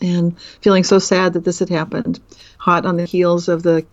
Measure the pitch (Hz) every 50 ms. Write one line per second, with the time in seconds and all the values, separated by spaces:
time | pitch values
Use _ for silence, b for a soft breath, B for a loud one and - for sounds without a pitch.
0 | - 180 175 175 170 170 170 B B B B B - 214 196 185 180 - 202 196
1 | 190 - 202 180 185 180 175 175 170 185 170 - 185 180 175 160 156 - - 156
2 | - - 175 - - b b b b b b b - - 175 170 - 185 180 170
3 | 175 175 - 180 180 175 175 175 170 - 175 165 170 175 165 165 160 -